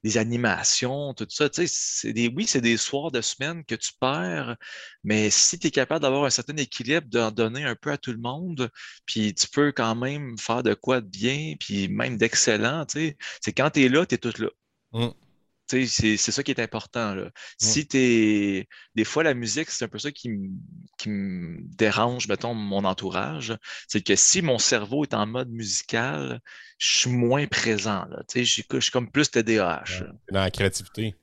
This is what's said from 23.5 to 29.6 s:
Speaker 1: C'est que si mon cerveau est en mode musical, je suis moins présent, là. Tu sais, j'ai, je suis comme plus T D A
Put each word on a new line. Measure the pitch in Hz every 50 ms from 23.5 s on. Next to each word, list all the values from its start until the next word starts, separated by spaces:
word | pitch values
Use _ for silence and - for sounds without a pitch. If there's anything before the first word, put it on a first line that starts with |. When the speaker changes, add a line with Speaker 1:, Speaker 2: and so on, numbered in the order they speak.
| 117 107 _ - - - - _
Speaker 1:
C'est | - 110
que | - - 101
si | 95 - - - 185 180
mon | 156 127 113
cerveau | - - 131 113 107 101 123 147 151
est | - -
en | 107 104
mode | 107 113 127 131 123
musical, | 117 117 113 101 98 - - - - 117 117 131 151 151 139 131 120 117 _ - - - - - _ _
je | - - - -
suis | - 123
moins | 123 123 120 120 127 143 147 -
présent, | - - - 120 110 104 101 113 104 95 82 -
là. | 71 69 - -
Tu | - 127
sais, | 123
j'ai, | 120 - - - _
je | - 131
suis | 117 -
comme | - 127 123 107
plus | _ 139 151 -
T | - 123
D | 110 110 113
A | 110